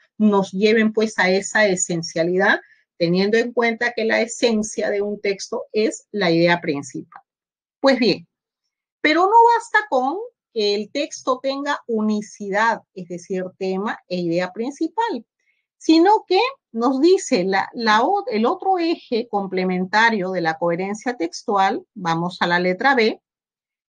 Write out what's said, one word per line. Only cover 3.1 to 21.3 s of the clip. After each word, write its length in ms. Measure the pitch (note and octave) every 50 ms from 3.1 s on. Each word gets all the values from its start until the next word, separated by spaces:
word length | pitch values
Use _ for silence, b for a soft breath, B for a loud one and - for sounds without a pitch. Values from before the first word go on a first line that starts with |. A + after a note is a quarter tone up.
| F3+ F#3 G3 G#3 G#3+ A3+
en 160 | B3+ B3 A3+
cuenta 380 | A#3+ A#3 A#3 A3+ A3+ A#3+ A#3+
que 120 | A#3+ A#3+ A3
la 160 | A3 A3 G#3+
esencia 720 | A3+ A3+ - - C4 A#3 A3 G#3+ G#3+ - - - G#3 G#3
de 100 | G#3 G3+
un 180 | G3+ G#3 G#3 G3+
texto 420 | - G3+ G3 F#3+ - - A3+ - - -
es 340 | - G#3+ G#3+ D4+ - - _ -
la 200 | - G#3 F#3 E3+
idea 300 | E3 E3 E3+ F3 F3 E3+
principal. 640 | F3 E3+ C#3+ C#3+ B2+ - - D#3+ E3 _ - - _ _ _ _ _ _ _ _ _ _ _ -
Pues 180 | - C4+ C4 A3+
bien, 300 | B3 G3+ D3+ E3+ - _ _ _ _ _ _ _ _ _ _ _ _ _ _ _
pero 220 | - D4+ D#4 E4
no 140 | F#4 G4 A4+ A#4 A4+ A#4 A#4
basta 300 | A#4 A4+ - - G#4 G#4 G#4
con 300 | - - B3+ C4+ E4 G4+ A#4 B4 _ _ _ _
que 220 | - A3+ G#3 G#3 G3+
el 160 | G#3 G#3+ -
texto 480 | - C#4 D#4 D4+ - - - C#4 B3+ B3+
tenga 400 | - C4+ C4+ C#4 C#4+ D4 D4 - -
unicidad, 960 | - A3+ G#3+ G#3+ G#3+ G#3+ G#3 G#3 - - - G#3 G3 F#3+ G#3 A3+ A#3 G#3+ F#3 _ _
es 160 | - G3 F3+ E3+
decir, 360 | F3+ E3+ - - F#3+ F#3 F3+ F#3 - -
tema 400 | F#3+ F#3+ F#3+ F#3+ G3+ A#3 D4 - _
e 120 | - F3+ F3+
idea 340 | F3 E3+ E3 F3 F3+ F3+
principal, 720 | - G#3+ A#3 C#4 C#4 - D#4+ E4 - - A4+ A#4 E4+ A3+ - _ _ _ _ _ _ _ _ _ _ _
sino 460 | - - D#4+ E4 E4+ G4 A4 G#4+ G#4+
que 140 | - F4+ F#4 A#4 C5 C5+ _ _ _
nos 280 | - A3+ A#3 C4 C4 C4
dice 440 | D4 F4 F#4+ F4+ - - C4 F#3 F3
la, 240 | F#3+ G3 F#3+ - - -
la 280 | B3 A3+ A3 G#3+ A3
o-, 240 | B3 D#4+ G4+ G4+ - -
el 180 | A3 G#3 A3
otro 320 | C4+ F#4 F#4 F#4+ F#4+ F#4+ F4+
eje 500 | E4 E4 E4 - - - B3 G#3+ B3 -
complementario 1000 | - G3+ G3 F#3 F#3 F#3 F#3 F#3 F#3 F3+ F#3 F#3 G#3 G#3+ A3+ A3+ A3 G3+ F3+ F#3
de 100 | F#3 F3
la 160 | E3+ D#3+ D#3+
coherencia 580 | - E3+ E3+ E3+ F3 F#3+ G3 G#3 G#3 - B3 B3
textual, 720 | - E4 E4+